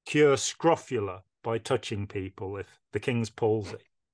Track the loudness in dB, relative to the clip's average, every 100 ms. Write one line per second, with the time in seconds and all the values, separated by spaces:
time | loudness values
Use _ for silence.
0 | -4 4 6 6 0 0 2 2 0 -4
1 | -4 -8 _ _ -4 -4 0 -2 -2 -6
2 | -6 -6 -8 -8 -10 -8 -12 _ _ -6
3 | -2 -2 -2 -2 0 0 -2 -12 _ _
4 | _